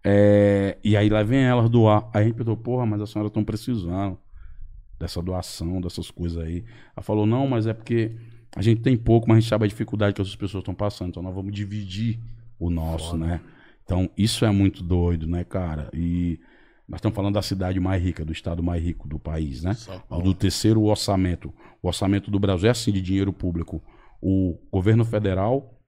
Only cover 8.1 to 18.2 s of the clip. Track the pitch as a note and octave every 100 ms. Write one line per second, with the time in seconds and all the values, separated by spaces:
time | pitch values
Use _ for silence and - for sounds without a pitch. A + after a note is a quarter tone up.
8.1 | - - - - - G2+ A2+ A#2+ A#2+ A2+
9.1 | A#2 A2+ A2+ A2+ G#2+ G#2 - A2+ G#2 G2+
10.1 | G2 G2 - G2+ F#2+ F2+ F2 G#2 - F2+
11.1 | E2+ F2+ F#2 G2 G2+ G2+ G#2 F#2+ F2+ A#2
12.1 | A2+ - - - - F2 E2+ D#2+ D#2+ E2
13.1 | E2 E2 E2+ - - - _ - F2+ F#2
14.1 | - G#2+ - A2+ G2 G2 - F2 F2+ F2
15.1 | E2+ D#2 F2 F2 F#2 F2 D#2 C#2+ E2+ E2+
16.1 | F2 F2 D#2+ _ _ _ _ - E2+ G#2+
17.1 | G#2 G2 G2+ - G2 F2+ F#2+ F2+ F#2+ F2+
18.1 | E2